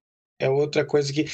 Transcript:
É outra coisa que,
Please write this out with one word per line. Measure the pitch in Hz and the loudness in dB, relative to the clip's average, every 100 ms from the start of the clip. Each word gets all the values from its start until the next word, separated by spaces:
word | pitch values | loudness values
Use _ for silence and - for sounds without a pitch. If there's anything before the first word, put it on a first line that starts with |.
| _ _ _ - | _ _ _ -4
É | 135 | 0
outra | 135 147 151 | 0 0 0
coisa | 143 147 139 | 0 0 0
que, | 143 147 | -2 -4